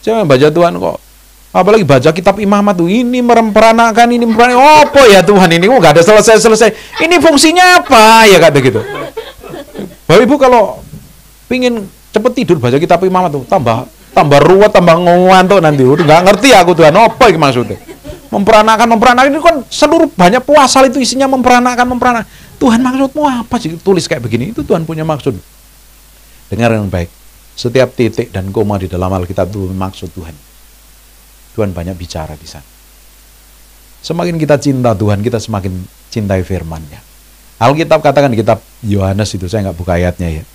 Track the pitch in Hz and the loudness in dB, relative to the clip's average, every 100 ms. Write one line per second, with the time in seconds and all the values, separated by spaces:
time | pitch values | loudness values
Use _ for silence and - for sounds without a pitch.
0 | - 226 175 131 147 160 170 180 90 - | -2 -2 0 2 2 2 -2 -2 -8 -8
1 | _ _ _ _ _ 185 185 226 147 135 | _ _ _ _ _ -2 0 0 2 2
2 | 143 160 185 196 202 202 202 185 170 220 | 2 0 -2 -2 -2 0 0 -2 -2 -2
3 | 240 254 240 233 220 208 226 226 233 220 | -2 -2 0 2 2 2 2 2 0 2
4 | 240 240 233 220 240 247 277 302 294 277 | 0 0 0 2 2 4 4 4 4 4
5 | 254 196 175 202 180 170 190 262 165 151 | 6 4 4 2 2 2 2 2 4 4
6 | 170 214 202 220 226 220 220 - - - | 4 4 4 2 2 2 0 -2 -16 -6
7 | 320 349 311 285 320 349 359 359 - 240 | -2 2 2 2 2 2 2 2 2 4
8 | 220 226 220 180 160 143 127 117 403 403 | 4 4 4 4 4 2 0 -2 -8 -12
9 | - - - - - - - - - - | -12 -14 -16 -20 -18 -18 -16 -16 -16 -14
10 | - 175 247 294 262 247 202 - - - | 0 2 2 2 2 2 0 -6 -18 -20
11 | - - _ _ _ 254 254 233 190 _ | -20 -20 _ _ _ -4 -4 -6 -10 _
12 | _ 214 233 240 190 170 120 131 165 175 | _ -4 -4 -4 -2 0 0 -2 0 0
13 | 185 185 180 143 123 196 120 113 123 _ | 0 -2 -4 -6 -4 -2 -2 -4 -6 _
14 | - - 147 143 160 190 208 208 175 165 | -6 -2 2 2 4 4 4 4 2 2
15 | 175 175 185 190 185 196 160 143 127 151 | 2 2 4 4 4 2 2 2 2 2
16 | 156 156 180 202 262 214 175 170 160 165 | 4 4 4 2 4 4 4 4 4 4
17 | 226 - 240 165 147 123 107 98 - - | 2 2 0 2 0 -2 -6 -10 -16 -20
18 | - - - 202 196 220 214 220 233 226 | -18 -20 -10 -4 2 2 2 0 0 2
19 | 247 247 277 302 330 311 - - 302 330 | 2 2 0 2 0 0 -8 -2 0 2
20 | 311 - 180 247 254 294 262 262 269 277 | 0 0 0 0 2 2 4 2 2 0
21 | 247 247 269 262 247 247 247 247 247 247 | -4 -2 -2 0 2 2 0 -2 -4 -2
22 | 247 240 - - - - 269 226 254 262 | -2 -4 -8 -18 -20 -4 0 0 -2 -2
23 | 269 302 294 240 226 240 160 165 190 185 | -4 -2 -4 -4 -6 -8 -8 -6 -2 -2
24 | - 151 117 113 151 233 - 190 160 160 | -2 -8 -6 -6 -6 -10 -6 -6 -4 -8
25 | 156 147 143 95 _ _ _ _ _ _ | -6 -6 -6 -8 _ _ _ _ _ _
26 | _ _ _ - _ 101 117 110 101 90 | _ _ _ -20 _ -4 -2 -2 -4 -6
27 | 85 _ - _ _ - 120 127 123 - | -8 _ -20 _ _ -10 -4 -2 -2 -2
28 | 113 - - 98 95 107 104 101 90 90 | -4 -4 -8 -10 -8 -6 -4 -4 -6 -6
29 | 92 95 90 95 90 104 92 95 95 - | -4 -6 -6 -6 -6 -6 -8 -8 -10 -12
30 | 90 - 80 73 _ _ _ _ _ _ | -18 -16 -20 -20 _ _ _ _ _ _
31 | _ _ _ _ _ - 101 85 85 90 | _ _ _ _ _ -8 -8 -8 -12 -12
32 | 87 87 78 76 78 76 - _ _ _ | -12 -12 -14 -16 -20 -20 -20 _ _ _
33 | _ _ _ _ _ _ _ _ _ _ | _ _ _ _ _ _ _ _ _ _
34 | - 170 175 165 147 143 143 131 123 104 | -10 -6 -6 -4 -2 -2 0 -2 -2 -2
35 | 104 101 113 110 - 104 95 92 92 _ | -2 -2 -4 -6 -8 -8 -8 -12 -14 _
36 | _ 117 101 95 90 92 80 80 76 73 | _ -8 -4 -4 -4 -10 -10 -16 -18 -20
37 | _ _ _ _ _ _ 117 147 160 156 | _ _ _ _ _ _ -2 -2 -2 0
38 | 147 139 139 110 107 110 _ _ 110 101 | 0 0 0 -2 -2 -4 _ _ -6 -2
39 | 95 98 104 98 90 107 95 87 90 87 | -2 -4 -6 -8 -8 -6 -6 -8 -4 -2
40 | 90 87 85 78 - | -2 -4 -8 -8 -14